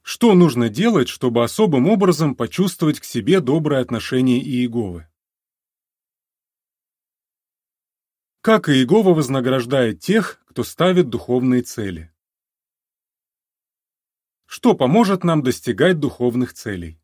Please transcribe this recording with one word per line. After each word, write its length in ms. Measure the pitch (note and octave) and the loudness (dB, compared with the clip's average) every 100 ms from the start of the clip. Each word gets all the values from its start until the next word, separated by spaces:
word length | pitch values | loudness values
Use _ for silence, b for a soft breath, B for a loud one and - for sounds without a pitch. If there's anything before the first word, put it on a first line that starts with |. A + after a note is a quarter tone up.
Что 320 | - - A#3 | -16 0 4
нужно 340 | F#3 F3 A#2+ A#2 | 6 4 2 -2
делать, 420 | G#2+ A3+ F#3+ B2 | 0 0 0 -2
чтобы 340 | - B2+ A#2 | -2 -2 0
особым 440 | A#2+ - G#3+ C#3 D3 | -2 0 0 2 2
образом 480 | G#3+ F#3+ D3 D#3 C3 | 2 2 2 -2 -2
почувствовать 640 | A#2 - F#3+ - D#3 C#3+ | -6 -2 -2 0 -2 -2
к 40 | |
себе 360 | - A#2+ G#2+ F#3+ | -6 -6 0 0
доброе 420 | C3 D#3+ D3+ C#3 | 2 -2 0 -2
отношение 600 | B2 A#2 - C3 C3 B2 | -2 -6 -4 -2 0 0
Иеговы? 680 | D3+ B2 B2 A#2 G2+ E2+ D#2+ _ _ _ _ _ _ _ _ _ _ _ _ _ _ _ _ _ _ _ _ _ _ _ _ _ _ _ _ _ _ _ _ _ | -2 -4 -4 -4 -8 -10 -18 _ _ _ _ _ _ _ _ _ _ _ _ _ _ _ _ _ _ _ _ _ _ _ _ _ _ _ _ _ _ _ _ _
Как 260 | - A3 - | 0 2 2
Иегова 460 | C3+ B2+ G#3 F#3+ | 2 4 4 4
вознаграждает 840 | D#3+ C3+ C3+ B2 C3 A#2+ C3+ A#2 G#2 | 2 0 -2 0 -2 -2 0 0 -2
тех, 420 | - G#3+ F3+ - _ | -2 -2 -2 -12 _
кто 160 | - | -8
ставит 440 | A#2 - F3 F3+ C#3 | -8 0 2 2 0
духовные 540 | A2+ - B2 B2+ B2 | -4 -2 0 2 0
цели? 500 | B2 - G2+ E2+ D#2+ _ _ _ _ _ _ _ _ _ _ _ _ _ _ _ _ _ _ _ _ _ _ _ _ | -2 -8 -8 -10 -16 _ _ _ _ _ _ _ _ _ _ _ _ _ _ _ _ _ _ _ _ _ _ _ _
Что 260 | - B3 | -2 0
поможет 500 | G3 B2+ G3 G#3 F#3 | 2 2 4 2 0
нам 200 | F3 D#3+ | 0 0
достигать 560 | B2+ - - G#2+ E3+ E3+ | -2 -4 -6 0 0 2
духовных 540 | C#3 - B2 A#2+ B2 | -4 -2 -2 -2 -6
целей? 460 | - A2 F#2+ E2+ D#2+ | -8 -10 -10 -12 -18